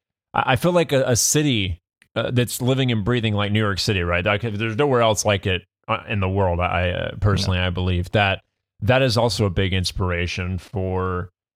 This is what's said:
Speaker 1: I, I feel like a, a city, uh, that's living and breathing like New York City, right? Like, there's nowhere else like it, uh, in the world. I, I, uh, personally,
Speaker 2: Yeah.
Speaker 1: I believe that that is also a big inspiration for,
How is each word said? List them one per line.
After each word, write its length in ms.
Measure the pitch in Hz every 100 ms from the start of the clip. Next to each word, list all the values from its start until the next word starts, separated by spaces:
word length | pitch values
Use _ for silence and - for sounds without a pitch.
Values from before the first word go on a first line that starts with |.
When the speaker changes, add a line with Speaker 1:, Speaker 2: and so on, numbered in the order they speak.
| _ _ _
Speaker 1:
I, 200 | - 131
I 20 | 127
feel 140 | 170
like 180 | 180 160
a, 100 | 135
a 120 | 127 -
city, 640 | - 151 147 113 92 85 _ _ _ 110
uh, 160 | 117
that's 300 | 123 120 -
living 300 | 123 131 131
and 100 | 113 98
breathing 280 | 123 110
like 180 | 104 101
New 60 | 104
York 180 | 104 92
City, 220 | - 95
right? 200 | 87 87 104
Like, 160 | 101
there's 340 | 117 104 113 110
nowhere 220 | 147 120
else 220 | 113 104
like 220 | 107 101 101
it, 180 | 90 - _ -
uh, 160 | 110 80
in 100 | 104
the 80 | 95
world. 320 | 98 92 87
I, 60 | 90
I, 240 | 87 90
uh, 220 | 87 82 -
personally, 360 | 101 92 95 90
Speaker 2:
Yeah. 80 | 90
Speaker 1:
I 20 |
believe 420 | 90 92 87 87
that 300 | 110 98 92 _ _ _ -
that 200 | 101 131
is 140 | 135 113
also 280 | 117 - 104
a 40 |
big 220 | 87 95
inspiration 840 | 95 90 - 92 87 87 - 90 92
for, 720 | - 98 92 92 92 90 90 _ _